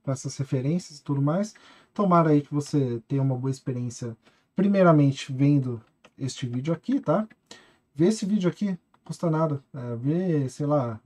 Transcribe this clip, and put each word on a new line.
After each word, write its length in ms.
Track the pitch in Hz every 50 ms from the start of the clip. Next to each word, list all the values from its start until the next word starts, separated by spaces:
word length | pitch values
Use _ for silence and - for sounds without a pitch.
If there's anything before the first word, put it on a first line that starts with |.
com 80 | _ 135
essas 260 | 131 - - 135 - -
referências 600 | 135 - 147 127 131 143 170 180 - - 151 -
e 40 |
tudo 180 | - - 143 139
mais. 340 | 139 143 160 196 214 214 - _ - - - - _ _
Tomara 380 | _ - 208 185 180 170 160 156
aí 100 | 151 147
que 120 | 143 -
você 500 | 147 147 143 - - 147 135 120 120 117 - -
tenha 120 | 135 139
uma 160 | 135 135 127
boa 140 | 123 131 135
experiência, 680 | 135 - _ 139 123 123 123 120 120 - 127 113 113 - _ _ _ _ _ _ _
primeiramente, 800 | - 196 202 202 196 180 170 156 147 143 139 139 - - -
vendo 500 | 131 127 139 143 147 143 127 127 120 110 - _ _ _ _ _ _
este 300 | - 135 127 - - 131
vídeo 260 | 120 120 127 135 160
aqui, 280 | 170 165 - - 269 269
tá? 260 | - 156 156 208 220 - _ _ _ - - - _ _ _ _ _ _ _
Vê 120 | 139 165
esse 180 | 202 220 - 208
vídeo 240 | 185 214 190 180 170
aqui, 300 | - - 208 202 180 - _ _ _ _ _
custa 240 | - 156 - 180 165
nada. 340 | 156 156 160 151 143 139 - _ -
É, 220 | 135 120 120 120
vê, 520 | 117 127 143 160 175 190 180 156 147 131 127
sei 160 | - - 147
lá, 340 | 143 147 143 123 117 110 - -